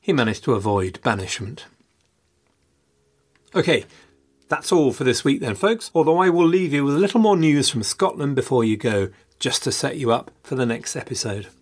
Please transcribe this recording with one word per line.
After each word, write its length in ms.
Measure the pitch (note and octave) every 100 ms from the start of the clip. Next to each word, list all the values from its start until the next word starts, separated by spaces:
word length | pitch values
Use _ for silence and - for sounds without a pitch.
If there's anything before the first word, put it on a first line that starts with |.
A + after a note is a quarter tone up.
he 120 | -
managed 320 | D#3+ A2 G#2
to 100 | -
avoid 460 | A2 G#2 G2+ F#2 -
banishment. 640 | B2 G#2 F#2 - G2 C3+ - _ _ _ _ _ _ _ _ _ _ _ _ _ _ _ _ _ _
Okay, 300 | F#3+ F3 C3 - - _ _ _ _ _
that's 240 | D3+ -
all 200 | F3 C#3
for 120 | A#2+
this 200 | B2+ A#2+
week 160 | D3 C#3
then, 140 | C3+
folks, 360 | G2+ G3+ A3+ -
although 240 | E3 D3+ E3
I 120 | F#3
will 160 | E3+ E3
leave 260 | F#3 F3+
you 120 | C#3+
with 120 | C#3 C#3+
a 20 |
little 220 | G3 A3+
more 160 | A3 F#3+
news 340 | D#3+ C#3+ B2+
from 120 | A#2+
Scotland 520 | G2+ - - - C#3+
before 300 | C3 A#2 B2+
you 120 | A2+ A2
go, 340 | B2 G#2 F#2+ - _ _
just 240 | C3 -
to 80 | -
set 240 | - - E3
you 140 | A#2+
up 200 | A#2 - _
for 120 | -
the 120 | C3 B2
next 300 | A#2 - C#3+
episode. 520 | - - A2+ G2+ G2 _